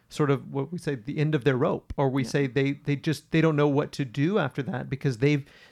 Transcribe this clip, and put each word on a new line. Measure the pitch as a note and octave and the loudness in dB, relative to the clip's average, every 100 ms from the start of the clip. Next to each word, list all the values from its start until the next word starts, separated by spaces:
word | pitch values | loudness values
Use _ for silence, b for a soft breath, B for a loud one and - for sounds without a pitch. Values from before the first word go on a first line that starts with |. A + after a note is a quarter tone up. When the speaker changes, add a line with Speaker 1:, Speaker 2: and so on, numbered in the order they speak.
| b | b
Speaker 1:
sort | - D3 | -2 0
of | C#3 A#2+ | 0 -2
what | C3+ C3+ | -6 -6
we | E3+ | -6
say, | D#3 C3+ | -6 -6
the | G#2 D3+ | -6 -2
end | D3+ D3+ | 0 2
of | |
their | B2+ B2+ | 2 2
rope, | D#3+ - - - | 0 -2 -6 -2
or | C#3 | 0
we | C3+ | 0
Speaker 2:
Yeah. | A2+ | 0
Speaker 1:
say | C#3+ C#3 | 0 0
they, | A#2+ C3+ | 0 0
they | C#3+ - C#3+ | -2 -2 -2
just, | E3 D3 - | -2 -4 0
they | E3 | 2
don't | D#3+ D3 | 4 4
know | D3 | 4
what | C3+ - | 2 0
to | - | -4
do | C3+ A2 D3+ G#3+ | -6 0 0 2
after | D3 - | 0 -4
that | B2+ B2+ C3+ | -6 -6 -6
because | C3+ C#3+ A2+ | -4 -2 0
they've, | C#3 D3 C#3 B B | 2 2 -2 B B